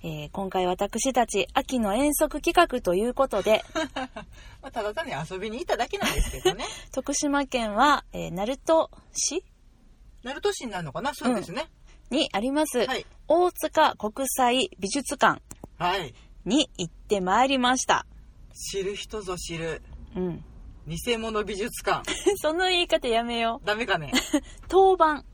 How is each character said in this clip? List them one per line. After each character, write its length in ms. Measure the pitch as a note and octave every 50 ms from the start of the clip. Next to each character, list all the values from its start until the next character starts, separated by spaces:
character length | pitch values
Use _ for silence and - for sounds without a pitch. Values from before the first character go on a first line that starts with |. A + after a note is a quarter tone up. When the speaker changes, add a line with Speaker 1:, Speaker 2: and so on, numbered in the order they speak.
| -
Speaker 1:
え 240 | E3+ D#3 D3+ D3
ー、 40 | D3+ -
今 180 | - G3 F#3+
回 160 | - F#3+ F#3
私 480 | F3+ F3+ F3+ G3+ G3+ - A#3 - C4+ B3
た 120 | C4 A#3
ち 220 | - - - - - -
秋 260 | - C4+ - C4 B3+
の 140 | A3+ G3 G3
遠 200 | A#3 C#4+ D4 D4
足 280 | - D#4+ D4+ - - -
企 100 | E4+ E4+
画 280 | F4+ F4 E4 - B3 -
と 120 | F#3 F3
い 120 | F#3 G#3+ A#3+
う 60 | B3
こ 120 | - C4+
と 140 | - - G3+
で。 240 | F3+ G3+ A3 - - - - E4 D#4+ C4+ - C#4 C4 B3+ -
Speaker 2:
<laughs> 480 | A3 G3+ - - - - - - -
ま 80 | - C4
あ、 20 |
た 120 | - B3 G#3
だ 100 | G#3 G#3+
単 140 | - E4
に 60 | C#4+ F3
遊 260 | C3+ D#3+ - F#3 F#3+
び 120 | F#3+ A3
に 60 | G#3+
行 60 | B3+ F4
っ 20 |
た 140 | - - -
だ 100 | A#3+ -
け 80 | -
な 100 | G4+ G4
ん 60 | - -
で 80 | -
す 100 | - -
け 100 | - - -
ど 120 | F#4 F#4+
ね。 120 | G3+ C#4+ G#4 - -
Speaker 1:
<laughs> 120 | - - -
徳 220 | C#4 B3+ - C#4
島 320 | - - D4 C#4 C#4+ C#4+
県 280 | C4 - B3 A#3 G#3+ G3+
は、 300 | G#3 B3+ D4 C#4+ - - - -
え 160 | F3+ E3+ E3
ー、 20 |
鳴 280 | E3 F3 G3+ A3 C#4 C4+ - -
門 220 | D#4+ D#4+ D4+ - - - _ - -
市？ 280 | - - - C#4 F4+ - - - _ _ - _ _ - - - _ - - - - -
Speaker 2:
鳴 160 | A#3+ C#4 E4 -
門 80 | G4+ G4
市 140 | - D#4
に 60 | A#3+ G3+
な 80 | F#3
る 40 | E3+
の 80 | D3 B2
か 80 | -
な？ 140 | G#3 C#4 C#4+
そ 180 | - D4+ A#3+ B3
う 20 |
で 80 | G#3 E3+
す 80 | -
ね。 200 | E3+ B3 D#4+ - - - - - - - - -
Speaker 1:
う 40 | A#3+
ん。 40 | C4+
に 100 | - -
あ 80 | - F#3+
り 120 | G#3+ B3+
ま 160 | C#4 D4+ D#4
す、 140 | D4 - B3
Speaker 2:
は 160 | G#3 B3+ B3+
い。 100 | G#3 - - - - - -
Speaker 1:
大 220 | D4 E4+ F4+ F4+
塚 440 | - - - D#4 - - D#4 C4 G#3+
国 320 | - - G#3+ G#3+ - C4+ B3+
際 420 | - - B3+ A#3+ A#3+ C4 B3 - - -
美 120 | F#3+ G3
術 260 | - C#4+ C4+ - C#4+
館 240 | - - G3+ D3 - - - - - - - - -
Speaker 2:
は 180 | E3 - F#4+
い。 180 | G3+ E3+ A#2 A2 - - - - - -
Speaker 1:
に 240 | F3 G#3 D4+ D4+ - -
行 140 | - F#3 E3
っ 20 | -
て 300 | - - - G#3+ G3 F#3
ま 200 | F3+ F#3+ A3 B3+
い 20 | C4+
り 80 | C#4
ま 220 | C4 B3 B3 B3+ B3+
し 80 | -
た。 180 | - E3 C3+ - - - - - - - - - - -
Speaker 2:
知 320 | - - - - G3 F#3
る 100 | F#3+ G#3
人 280 | G3 - - - G#3+ G3+
ぞ 160 | F#3 F#3 E3+
知 180 | - - E3+
る。 240 | D#3+ E3 E3 D#3 - - - - - - - -
Speaker 1:
う 60 | F#3
ん。 240 | F#3 F3+ D#3+ D#3 - - - - - - - - -
Speaker 2:
偽 320 | C#3+ E3 E3 - B3 A#3+ A3
物 260 | A3 A3+ A3 G#3+ G#3
美 100 | F#3+ A3
術 300 | F#3 G#3 A#3+ - - -
館。 180 | G3+ F3+ - - - - -
Speaker 1:
<laughs> 200 | - F4 G#4 F#4
そ 140 | - D4+ D#4
の 140 | E4+ F#4 F#4
言 160 | F#4 F4 F4
い 40 | -
方 200 | - D#4+ - B3+
や 140 | A3+ A3+ A#3
め 180 | A#3+ A#3 A#3
よ 200 | A3+ A3+ A3+ - -
う。 40 |
Speaker 2:
ダ 80 | G3+ G#3
メ 100 | G#3+ A#3+
か 140 | C#4 C#4+ -
ね。 120 | D3+ C3+ - B3+ - - - D4
Speaker 1:
<laughs> 240 | - - - - - -
陶 260 | - F#4 G4 F#4+ F#4
板。 280 | F4+ E4 D#4 D4+ C#4 - -